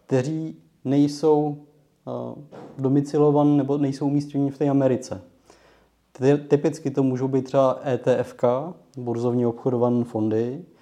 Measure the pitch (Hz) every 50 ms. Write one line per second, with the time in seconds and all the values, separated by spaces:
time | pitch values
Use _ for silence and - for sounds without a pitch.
0 | _ - 139 127 123 151 160 160 160 156 - - _ _ _ _ - 127 139 143
1 | 147 143 143 - 160 156 151 147 151 147 147 147 - - _ _ _ _ _ _
2 | - 127 123 123 120 120 120 - 143 - - - - - - 135 131 131 139 143
3 | 143 - - 147 147 147 143 147 147 147 147 143 127 135 143 151 143 135 139 -
4 | 143 139 143 147 147 - - 139 139 135 139 - 151 139 139 139 135 127 123 110
5 | - - 101 92 - - _ _ _ _ _ _ _ _ _ _ _ _ _ _
6 | _ _ - - 127 139 147 147 147 - 147 143 156 160 151 - - 135 135 143
7 | 135 131 127 123 131 131 135 131 127 - - 139 135 131 127 - - 143 123 123
8 | - 135 123 117 123 - - - 127 120 123 131 151 180 175 - _ _ - 127
9 | 123 120 117 117 120 123 120 123 120 117 117 - - 131 123 117 120 123 123 120
10 | 120 - - 110 107 110 107 110 117 123 131 170 180 - _ _